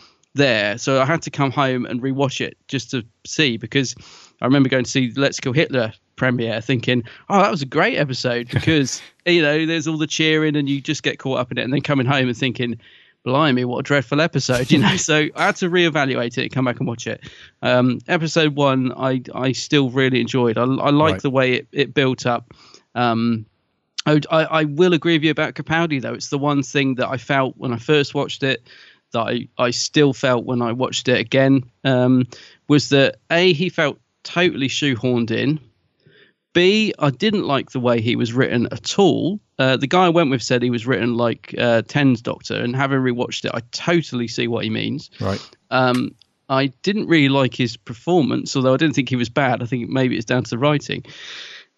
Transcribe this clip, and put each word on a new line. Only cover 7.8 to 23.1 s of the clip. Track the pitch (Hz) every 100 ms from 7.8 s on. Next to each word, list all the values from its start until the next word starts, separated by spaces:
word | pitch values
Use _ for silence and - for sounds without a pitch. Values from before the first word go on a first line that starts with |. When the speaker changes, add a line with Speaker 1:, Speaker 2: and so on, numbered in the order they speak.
| 208 -
Speaker 1:
episode," | 147 127 127 120 120
Speaker 2:
<laughs> |
Speaker 1:
because, | - - 156 131 - - _ 175
you | 175
know, | 147 156 160
there's | 165 151
all | 156
the | 156
cheering | - 156 156 156 147
and | 139
you | 139
just | 135 147
get | 147 -
caught | 135 123
up | 123
in | 131
it, |
and | 117
then | 139
coming | 143 139 123
home | 139 127
and | 117
thinking, | 131 110 120 113 - _ _ _
"Blimey, | 123 135 156 127 123
what | 123
a |
dreadful | 139 143 - 143
episode," | 165 139 - 123 131
you | 156
know. | 208 190
<laughs> |
So | - 151 151 -
I | 185
had | -
to | 180
reevaluate | 180 170 147 135 123 120 131
it |
and | 120
come | 131
back | 127 117
and | 135
watch | 117 113
it. | 113 - - - -
Um, | 123 123 127 120 -
episode | 170 160 170 156 143
one, | 139 131 127
I, | - 135 131 -
I | - 131
still | 117 - 147 135
really | 127 131 127
enjoyed. | 117 131 120 110
I, |
I | 127 135 139
like | 143 160
Speaker 2:
Right. | 92
Speaker 1:
the | 143
way | 131 127
it, | 123 -
it | - 131
built | 147 131 123 123
up. | 117 - - - - _
Um, | 117 120